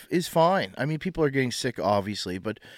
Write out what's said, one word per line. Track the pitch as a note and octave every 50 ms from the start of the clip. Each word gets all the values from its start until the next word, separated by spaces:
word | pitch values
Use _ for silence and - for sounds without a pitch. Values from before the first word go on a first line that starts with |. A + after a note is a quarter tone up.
| - -
is | - F#3 E3 -
fine. | - E3+ D#3+ F3 G3 F#3 G#2+ F#2+ -
I | - B2+
mean, | D3+ D#3
people | D3 - F#3 - E3 D#3
are | C#3
getting | C3+ C#3 C3 B2
sick, | - - - B2+ -
obviously, | - D#2 G2 G#2 G2+ F#2 G#2+ G2+ - - F#2+ F2+
but, | F#2+ E2 G#2+ A2 - - - -